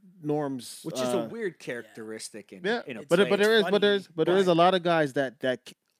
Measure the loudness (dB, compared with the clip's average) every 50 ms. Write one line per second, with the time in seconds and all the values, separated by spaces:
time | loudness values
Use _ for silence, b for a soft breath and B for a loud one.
0 | _ -20 -18 -10 -6 -4 -4 -2 -2 -4 -6 -8 -10 -12 -16 -14 -12 -10 -6 -4
1 | -4 -2 -2 -2 -4 -6 -8 -8 -8 -8 -8 -10 -12 -12 -10 -10 -12 -14 -16 -16
2 | -14 -12 -12 -12 -14 -14 -16 -16 -18 -18 -14 -8 -4 -4 -4 -4 -6 -10 -12 -10
3 | -4 0 2 4 4 4 4 2 2 4 4 4 2 2 2 2 2 2 0 0
4 | -2 -6 -4 -2 0 2 4 4 4 4 6 6 6 6 4 4 2 2 2 2
5 | 2 0 0 -2 -2 -2 -4 _ -2 -2 -2 -4 -6 -14 -20 _ _ _ _ _